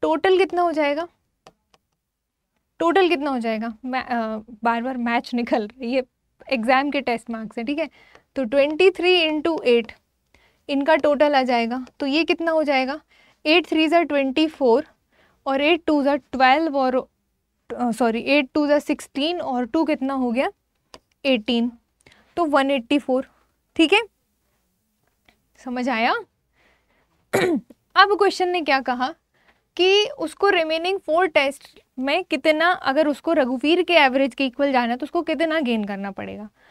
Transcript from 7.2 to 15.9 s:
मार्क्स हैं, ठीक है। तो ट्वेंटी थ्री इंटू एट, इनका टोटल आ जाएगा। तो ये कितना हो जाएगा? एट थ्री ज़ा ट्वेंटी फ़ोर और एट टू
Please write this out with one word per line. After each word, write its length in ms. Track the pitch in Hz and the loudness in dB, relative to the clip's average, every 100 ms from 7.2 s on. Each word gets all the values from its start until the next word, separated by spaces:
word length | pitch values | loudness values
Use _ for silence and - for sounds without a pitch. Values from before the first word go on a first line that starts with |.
| - | -8
मार्क्स 280 | 226 214 - | -12 -10 -8
हैं, 80 | 233 | -6
ठीक 120 | 294 | -6
है। 100 | 294 - _ - _ | -8 -10 _ -20 _
तो 100 | - | -6
ट्वेंटी 460 | 240 277 285 311 370 | 0 0 2 4 2
थ्री 240 | 370 359 359 | 4 2 2
इंटू 380 | 311 311 339 320 240 | 2 0 -2 0 2
एट, 260 | 233 220 - _ _ _ _ _ _ - | 2 0 -12 _ _ _ _ _ _ -6
इनका 280 | 277 285 320 | -2 2 2
टोटल 380 | 294 277 294 | 2 2 2
आ 80 | 277 | 2
जाएगा। 420 | 254 240 226 262 254 - | 2 0 -2 -6 -10 -6
तो 60 | 277 | -2
ये 180 | 294 | 0
कितना 280 | 320 - 330 | 0 -2 0
हो 100 | 320 | 0
जाएगा? 380 | 294 269 262 311 _ _ _ _ | 2 0 -2 -6 _ _ _ _
एट 220 | 302 349 311 | 2 2 2
थ्री 220 | 311 311 | 0 2
ज़ा 140 | 339 | 2
ट्वेंटी 440 | 320 285 269 262 311 | 2 0 0 0 -2
फ़ोर 380 | - 262 247 - _ _ _ _ _ 269 | 0 2 2 0 _ _ _ _ _ -4
और 140 | 269 | 0
एट 220 | 294 339 | 2 2
टू 160 | - | 2